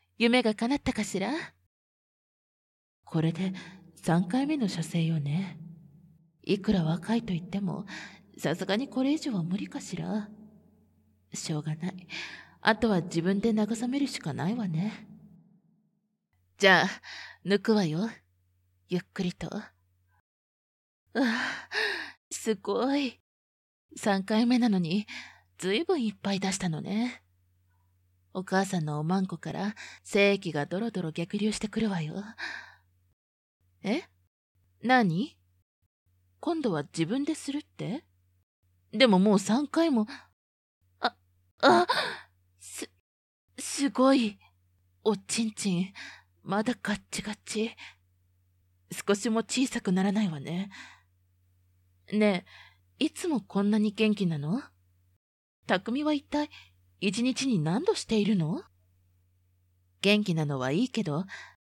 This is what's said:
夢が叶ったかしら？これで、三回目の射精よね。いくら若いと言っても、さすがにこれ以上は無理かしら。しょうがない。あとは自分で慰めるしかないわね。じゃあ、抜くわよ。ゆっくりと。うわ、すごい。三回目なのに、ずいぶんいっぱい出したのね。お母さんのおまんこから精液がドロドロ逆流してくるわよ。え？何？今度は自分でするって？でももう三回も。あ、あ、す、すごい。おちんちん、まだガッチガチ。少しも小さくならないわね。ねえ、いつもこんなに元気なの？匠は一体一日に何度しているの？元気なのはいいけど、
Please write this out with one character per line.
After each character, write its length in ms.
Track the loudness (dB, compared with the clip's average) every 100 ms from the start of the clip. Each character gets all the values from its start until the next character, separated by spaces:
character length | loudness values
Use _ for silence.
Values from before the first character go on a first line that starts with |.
| _ 2
夢 260 | 4 6
が 120 | 4
叶 220 | 2 0 0
っ 20 |
た 140 | 0
か 120 | -2
し 160 | -2 -2
ら？ 120 | -2 -4 -6 -14 _ _ _ _ _ _ _ _ _ _ _ _ _ _
こ 160 | -4 0
れ 120 | 0
で、 200 | 0 -4 -6 -12 -18 -20 -6
三 240 | 2 2 2
回 200 | 0 0
目 100 | 0
の 100 | -2
射 140 | -2
精 220 | -2 0
よ 160 | 0 0
ね。 400 | 0 -2 -4 -8 -16 -20 -20 -20 -20 -20 _ _
い 160 | -2 0
く 140 | 2
ら 100 | 2
若 320 | 2 0 -2 -2
い 40 |
と 120 | -2
言 100 | -4
っ 20 | -4
て 140 | -4
も、 260 | -4 -4 -8 -14 -16 -20 -20 -4
さ 180 | -2 -2
す 80 |
が 120 | -2 -2
に 120 | -2
こ 140 | 0
れ 100 | 0
以 60 | 0
上 160 | -2
は 80 | -4
無 160 | -2 -4
理 100 | -4
か 120 | -10
し 160 | -8 -8
ら。 320 | -4 -4 -6 -14 -20 -20 -20 _ _ _ _ _ _
し 180 | -10 -6
ょ 60 | -4
う 40 |
が 140 | -4 -6
な 120 | -6
い。 160 | -10 -12 -12 -12 -14 -20 -2
あ 120 | 0 2
と 120 | 2
は 140 | 2
自 200 | 0 0
分 180 | 0 2
で 120 | 2
慰 340 | 2 0 -2 -2
め 140 | -2
る 60 | -2
し 100 | -4
か 140 | -6
な 160 | -4 -2
い 60 | -2
わ 100 | -2
ね。 400 | -2 -4 -6 -14 -20 -20 -20 _ _ _ _ _ _ _ _ _ _ _ 4
じ 100 | 8
ゃ 180 | 8 6
あ、 20 | 0 -14 -16 -16 -8
抜 160 | 0 2
く 140 | 4
わ 100 | 2
よ。 260 | 2 0 -4 -6 _ _ _ _ _ _ -6
ゆ 100 | -6
っ 40 | -4
く 100 | -6
り 100 | -6
と。 160 | -6 -8 -10 -12 _ _ _ _ _ _ _ _ _ _ _ _ _ _
う 60 | 0
わ、 60 | 0 0 -2 -6 -6 -4 -2 -4 -10 -16 -14
す 240 | -6 -4 -2
ご 400 | -2 0 0 0
い。 240 | -2 -6 _ _ _ _ _ _ _ -4
三 280 | 0 0
回 220 | 2 2 4
目 120 | 4
な 100 | 4
の 100 | 2
に、 280 | 2 0 -4 -10 -18 -20 _ -8
ず 160 | -2
い 100 | 0
ぶ 100 | 2 0
ん 80 |
い 60 | 0
っ 40 | -4
ぱ 120 | -4
い 80 | -2
出 120 | -2
し 60 | -2
た 100 | -2
の 120 | -4
ね。 420 | -4 -2 -4 -6 _ _ _ _ _ _ _ _ _ _ _
お 120 | -10
母 200 | 0 0
さ 160 | 2 -2
ん 40 |
の 160 | -2 -2
お 40 |
ま 160 | 0 0
ん 60 | 0
こ 120 | -4
か 140 | -8
ら 220 | -4 -4 -6 -12 -18
精 280 | 0 4 6
液 200 | 4 0
が 140 | -4 -2
ド 120 | -4
ロ 120 | -4
ド 120 | -4
ロ 80 | -4
逆 280 | -4 -4 -2
流 140 | -2
し 60 | -2
て 100 | -4
く 120 | -2
る 80 | -2
わ 140 | -2
よ。 200 | -4 -6 -10 -10 -10 -10 -14 -20 _ _ _ _ _ _ _ _ _ _
え？ 200 | -4 -4 -4 _ _ _ _ _ _ _
何？ 560 | 4 4 4 0 -4 -8 _ _ _ _ _ _ _ _ _ _
今 200 | -4 -2
度 120 | 0
は 100 | -2
自 240 | -2 -2 -2
分 180 | 0
で 100 | -2
す 160 | -4 -4
る 60 | -8
っ 40 |
て？ 420 | -8 -8 -6 -8 -10 _ _ _ _ _ _ _ _
で 140 | 4 6
も 120 | 8
も 180 | 6 6
う 20 |
三 280 | 4 2 2
回 240 | 2 4
も。 160 | 2 0 -6 -20 _ _ _ _ _ _ _
あ、 160 | -4 -4 _ _ _ _
あ、 240 | 6 6 4 0 -2 -8 -16 _ _ _
す、 300 | -18 -14 -14 _ _ _ _ _ _ -14
す 300 | -8 -2 0
ご 220 | 4 6
い。 260 | 6 4 -4 _ _ _ _ _ _
お 140 | 0 0
ち 280 | -2 -2
ん 80 | -2
ち 280 | -2 0 0
ん、 140 | -2 -6 -16 -18 _ _
ま 200 | -4 -2
だ 120 | 0 -2
ガ 140 | -2 -4
ッ 40 | -6
チ 120 | -10
ガ 120 | -8 -10
チ。 380 | -8 -4 -4 -6 -18 -20 _ _ _ _ _ _ _ _ -16 -6 -2
少 80 |
し 160 | 0 0
も 80 | -2
小 260 | -2 -2 -2
さ 140 | -2
く 120 | 0
な 100 | 0
ら 100 | 2
な 100 | 0
い 60 | -2
わ 120 | -4
ね。 300 | -6 -6 -8 -12 -20 -20 _ _ _ _ _ _ _ _ _ _ -4
ね 320 | 2 4 2 -4 -18 -20 _ _ -2
え、 60 | -2
い 40 |
つ 180 | -2 -2
も 120 | -2
こ 220 | -2 0
ん 80 | 2
な 80 | 2
に 140 | 2
元 220 | 2 2
気 120 | 2 0
な 100 | -2
の？ 260 | -2 -4 -6 _ _ _ _ _ _ _ _ _ 0
匠 380 | 0 0 -2
は 80 | 0
一 100 | 0
体 280 | 0 -2 -2 -6 -20 _ _ _
一 220 | -2 0
日 240 | 0 0 0
に 120 | 2
何 260 | 2 0
度 100 | 0
し 100 | -2
て 140 | 0 2
い 60 |
る 120 | 2 2
の？ 260 | 0 -2 -8 _ _ _ _ _ _ _ _ _ _ _ _ _
元 240 | 2 2
気 100 | 2
な 120 | 0 0
の 120 | -2
は 120 | 0
い 140 | 0
い 40 | 0
け 140 | -2
ど、 220 | -2 -4 -6 -12 -18 -20